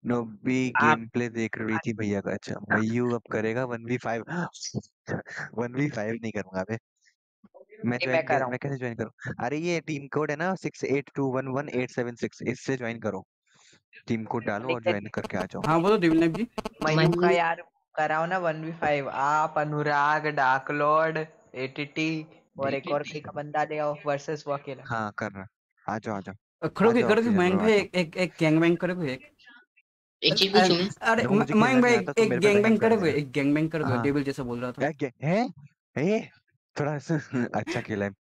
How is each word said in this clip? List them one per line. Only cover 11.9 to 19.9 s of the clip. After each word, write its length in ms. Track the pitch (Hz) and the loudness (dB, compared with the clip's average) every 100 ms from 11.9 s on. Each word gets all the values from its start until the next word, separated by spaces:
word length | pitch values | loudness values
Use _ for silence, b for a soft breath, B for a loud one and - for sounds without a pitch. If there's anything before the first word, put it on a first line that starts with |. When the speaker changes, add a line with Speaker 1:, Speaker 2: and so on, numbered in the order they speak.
Speaker 1:
सेवन 240 | - 120 120 | -4 -4 -4
सिक्स, 260 | 113 - | -8 -4
इससे 360 | - 139 - 135 | -6 -6 -4 -4
ज्वाइन 220 | 120 117 | -4 -4
करो। 280 | 107 95 - _ _ b b b _ - - | -6 -6 -12 _ _ b b b _ -20 -4
team 160 | 117 | -4
code 220 | 107 117 - | -2 -4 -2
डालो 220 | 104 127 | -4 -4
और 40 | |
Speaker 2:
अनिकेत 200 | 123 110 | -2 0
Speaker 1:
ज्वाइन 140 | 104 104 | -2 -4
करके 320 | - - 98 | -8 -6 -4
आ 80 | 92 | -4
जाओ। 160 | 98 143 | -4 0
Speaker 3:
हाँ, 140 | 165 | 2
बोलो 160 | 185 220 | 4 4
दिव्य 300 | 170 165 165 | 4 4 4
जी। 200 | 165 233 - - - 156 | 0 -6 -6 -10 -4 0
Speaker 2:
मयू 240 | 156 160 | 4 4
का 180 | 170 175 | 4 4
Speaker 4:
मयू 100 | 175 | 4
Speaker 2:
यार 260 | 165 170 175 _ _ - | 2 -2 -10 _ _ -4
कराओ 300 | 151 156 165 | 0 0 0
ना 120 | 185 | 0
वन 280 | 170 156 160 | 0 -2 -8
वी 60 | |
फ़ाइव। 380 | 165 156 147 135 | -4 0 0 0
आप, 440 | - 139 151 160 156 | -2 2 2 2 0
अनुराग, 680 | 151 147 147 | -2 -2 0